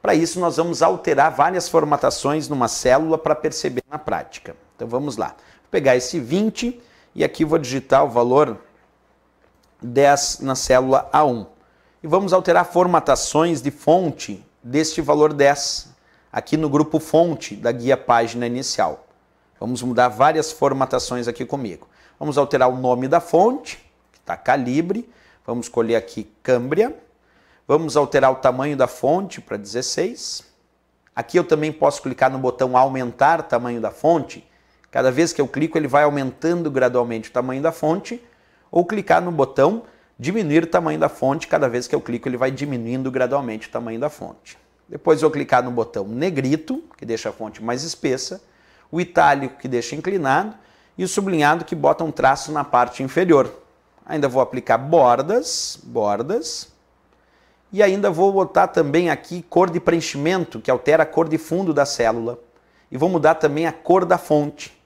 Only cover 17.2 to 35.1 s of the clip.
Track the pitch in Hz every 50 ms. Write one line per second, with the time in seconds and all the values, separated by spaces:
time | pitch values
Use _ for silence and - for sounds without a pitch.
17.2 | 170 175 156 - - - 104 101 104 117 120 123 120 131 135 127 - - 120 117
18.2 | 117 113 117 120 120 120 120 123 - - - - 95 80 73 - _ _ _ _
19.2 | _ _ _ _ _ _ _ _ - 113 127 117 120 127 123 113 123 123 107 110
20.2 | 135 151 160 160 147 - - - - 143 135 135 135 127 - 123 - - 123 123
21.2 | 120 117 117 - 123 - - 139 131 104 85 - - _ _ _ _ _ _ _
22.2 | 147 151 139 143 143 139 - 135 127 127 127 131 131 127 123 123 127 131 151 170
23.2 | 165 - - 165 190 233 254 294 - - - - _ _ _ _ _ _ _ _
24.2 | _ - 85 85 - - 127 143 127 123 127 147 170 175 196 226 240 _ _ _
25.2 | _ _ _ _ _ - 120 120 117 - - 120 113 113 117 110 107 - - -
26.2 | 107 _ _ _ _ - 127 123 120 131 156 175 220 262 311 - _ _ _ _
27.2 | _ _ _ _ _ _ _ _ _ _ 139 156 165 156 123 147 143 - - 143
28.2 | 131 131 131 - - 135 123 127 135 147 147 135 131 123 - - - 131 156 180
29.2 | 202 180 - - - _ 110 104 104 101 104 120 127 - - - 170 208 247 -
30.2 | - - - - - _ _ _ _ _ _ _ _ _ _ _ _ _ _ -
31.2 | 120 - - 180 175 180 160 151 156 156 147 - 156 147 143 - - 135 123 -
32.2 | 135 131 135 131 131 127 123 - 135 127 127 127 131 139 131 131 127 120 117 -
33.2 | 135 147 165 165 151 - - 117 120 123 120 117 110 104 - - - 151 170 160
34.2 | 131 - - - _ _ _ _ _ _ _ _ _ _ _ 127 127 131